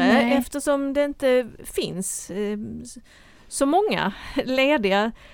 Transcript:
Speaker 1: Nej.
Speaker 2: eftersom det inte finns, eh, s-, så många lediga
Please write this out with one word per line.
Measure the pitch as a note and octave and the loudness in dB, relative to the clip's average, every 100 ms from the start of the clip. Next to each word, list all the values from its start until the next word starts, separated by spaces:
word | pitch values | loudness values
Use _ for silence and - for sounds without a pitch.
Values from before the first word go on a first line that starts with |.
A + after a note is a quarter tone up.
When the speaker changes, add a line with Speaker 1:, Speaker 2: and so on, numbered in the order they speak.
| F3+ | 4
Speaker 1:
Nej. | A#3+ A#3+ | 4 4
Speaker 2:
eftersom | C#4 B3 D4 D4 C#4 C#4 | 2 0 -4 -2 0 0
det | C#4 | 0
inte | C#4+ C#4+ C4+ B3+ A3+ - | -2 0 2 2 0 -10
finns, | - - - F3 F#3+ - - | -8 -6 -4 -6 -8 -8 -8
eh, | G3+ G#3 G#3 A3 A#3 | -6 -6 -6 -8 -12
s-, | A#3+ A#3+ - - - - - | -14 -18 -20 -20 -20 -20 -12
så | - C#4 | -2 2
många | E4+ G#4 F3 D#3+ - - C#4 | 4 2 2 0 -4 -6 -4
lediga | - C4 C4+ D4+ G3+ G3 A3+ - - | -2 2 4 4 4 2 2 -4 -16